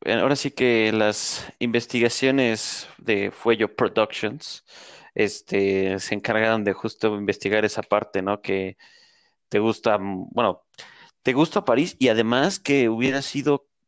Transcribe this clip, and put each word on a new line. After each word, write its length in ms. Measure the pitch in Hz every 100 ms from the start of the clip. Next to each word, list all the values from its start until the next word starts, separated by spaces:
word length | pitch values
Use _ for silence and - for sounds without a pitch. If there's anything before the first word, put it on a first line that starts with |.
eh, 100 | 71
ahora 220 | 113 127 143
sí 140 | 139
que 420 | - 127 117 110
las 540 | 110 107 104 - - - -
investigaciones 1300 | 120 117 117 123 120 - 135 135 123 110 - - - -
de 320 | - 101 101
Fuello 440 | - 117 110 107
Productions, 880 | - 110 - 107 - 107 151 - - _ - - - -
este, 840 | - 104 - - 101 98 98 95 95
se 160 | -
encargaron 500 | 104 - 107 113 113
de 80 | 101
justo 400 | 95 110 - 113 104
investigar 480 | 101 - 98 107
esa 180 | 104 -
parte, 400 | - 104 - 98
¿no? 180 | 92 104
Que 340 | - 95 95 - - _ _ _ _ _ _
te 100 | 104
gusta, 380 | 110 107 113 104
mm, 300 | 98 92 95
bueno, 320 | - 110 87 _ - - - - _
te 100 | -
gusta 300 | 131 165 208
París 320 | 190 120 175 -
y 100 | 127
además 520 | 110 110 123 165 190
que 280 | - 139 117
hubiera 320 | 113 131 135
sido, 460 | - 143 143 143 - _